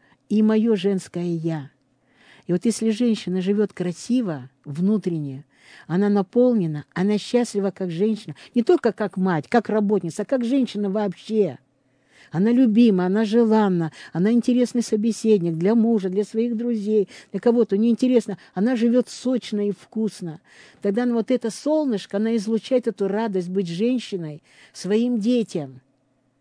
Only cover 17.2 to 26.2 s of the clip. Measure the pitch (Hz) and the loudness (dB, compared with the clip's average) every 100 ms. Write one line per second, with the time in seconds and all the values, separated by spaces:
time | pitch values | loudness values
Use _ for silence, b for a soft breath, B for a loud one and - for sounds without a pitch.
17.2 | B 196 240 240 220 202 233 226 254 247 | B -2 2 2 2 2 2 2 2 2
18.2 | 214 190 b - 220 247 233 247 226 - | 0 -6 b -2 0 2 2 2 0 -4
19.2 | 254 254 - 208 208 190 - 220 220 - | -4 -2 -2 -4 -4 -6 -8 -4 -4 -6
20.2 | 175 151 b b b b 202 202 247 233 | -12 -12 b b b b -2 0 0 0
21.2 | 214 254 226 - 285 311 294 202 - 202 | 0 -2 -2 -6 0 0 0 -2 -4 -4
22.2 | 226 233 196 226 - 254 233 202 196 202 | 0 -2 -2 -4 0 -2 -2 -2 -2 -2
23.2 | 226 190 175 185 175 170 233 254 - 190 | -2 -4 -4 -4 -4 -2 -2 -2 -4 -8
24.2 | 160 147 b b b - 180 214 247 240 | -10 -12 b b b -10 -2 0 0 0
25.2 | 208 247 214 170 139 131 _ _ _ _ | 0 0 0 -6 -8 -14 _ _ _ _